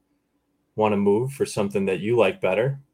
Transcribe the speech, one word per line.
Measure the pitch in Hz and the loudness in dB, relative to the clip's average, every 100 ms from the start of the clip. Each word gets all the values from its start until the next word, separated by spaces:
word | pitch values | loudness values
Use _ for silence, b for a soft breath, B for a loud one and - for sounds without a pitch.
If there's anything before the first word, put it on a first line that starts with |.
| _ _ _ _ _ _ _ - | _ _ _ _ _ _ _ -2
wanna | 107 101 | 0 2
move | 101 101 131 | 2 2 -2
for | - - | -4 -4
something | - 101 101 95 | -2 -2 -2 -2
that | 90 | -2
you | 101 117 | 0 2
like | 98 92 | 2 2
better, | 92 95 131 139 - | -2 0 0 -4 -12